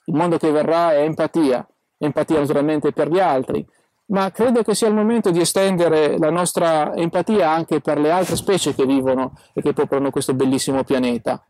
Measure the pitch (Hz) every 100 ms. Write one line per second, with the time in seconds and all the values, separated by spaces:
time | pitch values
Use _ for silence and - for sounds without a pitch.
0 | - 151 175 165 160 151 151 165 170 147
1 | 156 156 - - 143 120 - _ _ _
2 | 151 147 147 156 143 147 147 151 147 139
3 | 143 180 180 135 131 143 - _ _ _
4 | - 196 190 - 240 240 214 202 220 214
5 | 214 233 208 170 160 196 196 180 170 156
6 | 147 - 156 170 175 - 170 156 151 -
7 | 165 185 - 214 160 160 160 156 160 147
8 | 151 180 180 170 - 180 147 131 131 139
9 | 131 131 127 - _ - 147 139 139 139
10 | 139 143 135 131 131 131 147 135 123 131
11 | 123 117 - 113 -